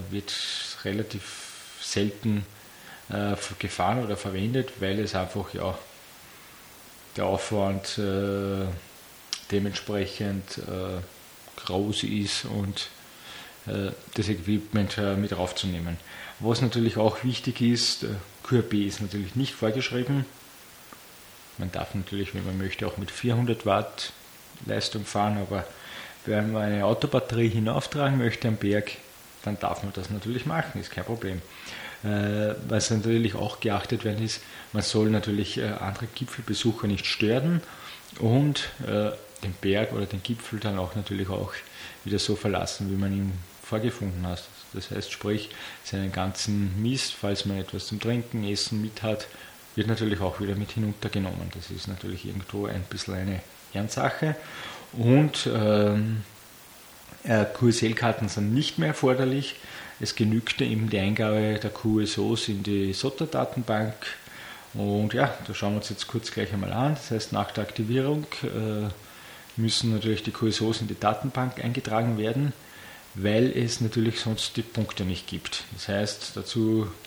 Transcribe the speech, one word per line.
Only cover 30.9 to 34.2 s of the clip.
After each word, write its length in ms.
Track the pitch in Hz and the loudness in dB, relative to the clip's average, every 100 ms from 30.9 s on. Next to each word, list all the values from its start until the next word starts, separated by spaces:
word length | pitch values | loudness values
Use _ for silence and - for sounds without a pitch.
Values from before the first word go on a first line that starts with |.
kein 140 | - | -8
Problem. 380 | 110 113 98 90 - - - - - - | -6 -4 -4 -4 -8 -16 -14 -12 -12 -6
Äh, 540 | 107 104 104 104 107 107 - | -2 2 2 2 0 -2 0
was 220 | 110 - | 2 4
natürlich 460 | 110 110 117 110 98 | 2 4 4 4 0
auch 240 | 104 - | -4 -2
geachtet 440 | 110 101 - 113 | 0 0 0 -2
werden 200 | 107 104 | 0 0